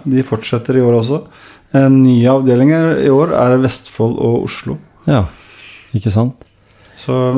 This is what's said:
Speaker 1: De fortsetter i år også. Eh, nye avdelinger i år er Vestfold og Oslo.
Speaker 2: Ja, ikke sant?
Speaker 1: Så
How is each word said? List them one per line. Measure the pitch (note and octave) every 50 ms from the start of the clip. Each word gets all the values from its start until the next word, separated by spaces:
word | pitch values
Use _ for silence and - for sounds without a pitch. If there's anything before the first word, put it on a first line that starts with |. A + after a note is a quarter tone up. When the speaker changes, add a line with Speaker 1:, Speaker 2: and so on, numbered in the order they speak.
| - -
Speaker 1:
De | B2+ C3
fortsetter | C3 - - A2 - - - A#2+ A#2 - B2+
i | C3
år | B2 A#2+ A#2+ A#2
også. | A#2 B2 C#3 D#3+ - - - - - - - - _ _ -
Eh, | C#3 C3+ C3+
nye | C3+ C3+ C3 C3 B2+ A#2 A#2 B2
avdelinger | C3 C3+ C3 C3 B2 B2 C3 D3 D#3+ E3 D#3+ E3 D#3 C3+ C3+
i | C#3
år | C3+ C#3 D#3 E3+
er | - - B2 B2 B2+ B2+
Vestfold | C3 B2 - - - - - - A2+ A2+ - -
og | - A#2 A#2 A#2+ F#2+
Oslo. | - - - - - - D#3 - _ _ _ _ -
Speaker 2:
Ja, | D3 B2 F#2 D#2 - - - - - - - - - - - _ -
ikke | G#2+ - A2
sant? | F#2+ G#2+ A#2 B2+ C3 - - - _ _ _ _ _ _ _ - - -
Speaker 1:
Så | - - B2+ B2+ B2+ B2+ B2+